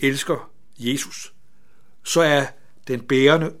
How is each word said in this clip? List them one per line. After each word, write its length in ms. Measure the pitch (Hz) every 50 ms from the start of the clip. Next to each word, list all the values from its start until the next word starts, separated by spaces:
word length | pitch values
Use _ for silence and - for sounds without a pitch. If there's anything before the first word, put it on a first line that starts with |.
elsker 500 | 139 135 135 135 - - 156 - - - - - - - - -
Jesus, 540 | 113 123 139 139 - - - - - - - - - - - - - - - - - - - -
så 180 | - - - 170
er 260 | 165 151 147 143 135 - - - - - - - - -
den 180 | 127 120 -
bærende 480 | - 139 131 135 143 160 170 165 - - -